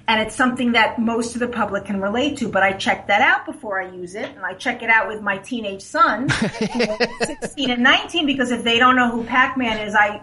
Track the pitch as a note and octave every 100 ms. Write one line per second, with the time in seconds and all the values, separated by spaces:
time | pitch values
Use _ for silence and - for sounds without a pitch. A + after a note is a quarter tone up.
0 | - A3 G#3+ - B3+ A#3+ A#3+ A#3 G#3+ -
1 | A3+ A#3 A#3+ A#3 A#3+ A3 G3+ G3 G3+ G3
2 | G3 A3+ D4 C#4+ G#3 F#3+ G3 - - F#3+
3 | - G3+ C#4+ G4+ F#4 - A3 F#3+ F#3 F3+
4 | F3 G3+ C#4+ - F#3 F#3+ C#4 A#3+ A#3 A3+
5 | G3+ G#3+ G3+ G3 - A#3+ G#3 G3 - D4+
6 | E4 G#3+ C#4 - G#3 - A3 B3 G#3+ G#3+
7 | A#3 - A#3+ D4 F#3 - B3+ A#3+ B3+ F4
8 | - E4+ D4 C4+ B3 A#3+ A#3 A#3 B3+ B3+
9 | A#3+ A#3 - C4 C4+ C4+ A#3+ G#3+ G#3+ G#3+
10 | G#3 G#3